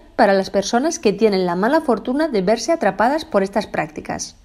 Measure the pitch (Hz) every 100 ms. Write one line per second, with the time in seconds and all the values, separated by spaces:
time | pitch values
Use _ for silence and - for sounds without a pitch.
0 | - - 208 196 190 196 190 240 311 330
1 | 208 185 220 190 180 175 220 311 302 220
2 | 247 269 320 214 185 233 - 330 202 196
3 | 233 311 - 202 196 214 190 - 156 -
4 | 180 - - -